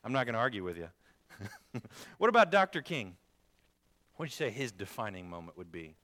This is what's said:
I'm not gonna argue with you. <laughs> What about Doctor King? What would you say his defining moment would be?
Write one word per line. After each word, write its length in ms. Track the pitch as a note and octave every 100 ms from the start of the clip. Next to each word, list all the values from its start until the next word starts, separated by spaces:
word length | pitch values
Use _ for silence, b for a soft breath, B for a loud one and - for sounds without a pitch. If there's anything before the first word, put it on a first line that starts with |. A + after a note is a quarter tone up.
I'm 100 | A2
not 140 | C3+ A#2+
gonna 100 | A2+
argue 260 | B2+ G#2+
with 140 | F2+ E2+
you. 120 | E2 _ b b _ - G2+ - _
<laughs> 80 | B2 - B B B
What 100 | A3
about 220 | A3+ F#3+
Doctor 320 | G3 F#3+ E3
King? 340 | - D#3 G2 F2 _ _ _ _ _ _ _ _ _ -
What 100 | D#3
would 40 |
you 160 | - C#3+
say 60 |
his 200 | A2+ B2+
defining 560 | F#2+ G2 - A2 F#2 F2+
moment 300 | E2+ E2+ F2
would 140 | F2
be? 240 | E2+ D#2+ D#2